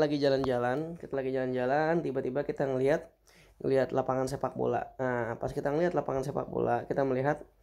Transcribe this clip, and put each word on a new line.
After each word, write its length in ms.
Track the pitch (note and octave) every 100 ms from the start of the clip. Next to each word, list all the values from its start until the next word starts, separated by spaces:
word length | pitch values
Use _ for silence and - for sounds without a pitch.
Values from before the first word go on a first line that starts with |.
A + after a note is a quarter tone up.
lagi 160 | D3+ C#3+
jalan-jalan, 800 | C#3 C3+ C3 B2 B2 C3 D#3+ E3+
kita 160 | -
lagi 160 | C3+ C3
jalan-jalan, 720 | C3 B2+ B2+ B2 C#3+ D#3 E3+
tiba-tiba 400 | C#3+ C3 C3 C3+
kita 240 | D3 C#3+ C3+
ngelihat, 480 | C3 C3+ E3 - _ _ - - -
ngelihat 320 | - C3 B2
lapangan 320 | C3 B2+ C3 C3
sepak 320 | C3+ B2+ B2+
bola. 320 | B2 A#2 - -
Nah, 400 | C3 A#2+ A2+ A#2
pas 160 | B2+
kita 160 | C#3+ C#3+
ngelihat 240 | D3+ F3
lapangan 320 | E3 - C3+ C#3
sepak 240 | C3+ B2+
bola, 320 | - A#2+ A#2+ -
kita 160 | C#3 C#3
melihat, 400 | B2+ C#3 D3+ - _